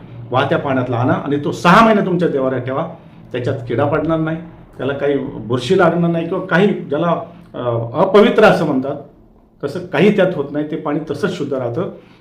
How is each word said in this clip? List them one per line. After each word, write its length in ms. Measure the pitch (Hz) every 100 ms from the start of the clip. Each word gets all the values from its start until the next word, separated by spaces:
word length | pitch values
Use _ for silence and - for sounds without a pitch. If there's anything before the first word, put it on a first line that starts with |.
| - - -
वाहत्या 260 | 123 143 165
पाण्यातला 380 | 147 131 127 117
आणा, 180 | 127
आणि 240 | 175 - 143
तो 80 | 143
सहा 340 | - 180 196 226
महिने 200 | 208 185
तुमच्या 240 | 175 165
देव्हाऱ्यात 320 | 139 131 127
ठेवा, 260 | 120 135 170 - - - -
त्याच्यात 240 | 127 120 - -
किडा 180 | 123 147
पडणार 340 | 151 151 160
नाही, 180 | 156 160 - - - -
त्याला 160 | 131
काही 240 | 139 143 139
बुरशी 600 | 131 117 107 123 - 190
लागणार 320 | 170 170 170
नाही, 180 | 170 165
किंवा 180 | 185 -
काही 220 | 165 202
ज्याला, 540 | 175 - 143 170 165 - - -
अ, 100 | - 123 117 113
अपवित्र 500 | 151 190 202 226 -
असं 220 | 208 170 160
म्हणतात 300 | 131 135 - - _ _ _ _ _
तसं 160 | - 180
काही 360 | - 143 202 202
त्यात 160 | 180 -
होत 100 | 139
नाही, 200 | 147 151
ते 40 | -
पाणी 240 | 156 147 -
तसंच 260 | 143 190 -
शुद्ध 160 | 131
राहतं." 360 | 135 120 120 190 - - -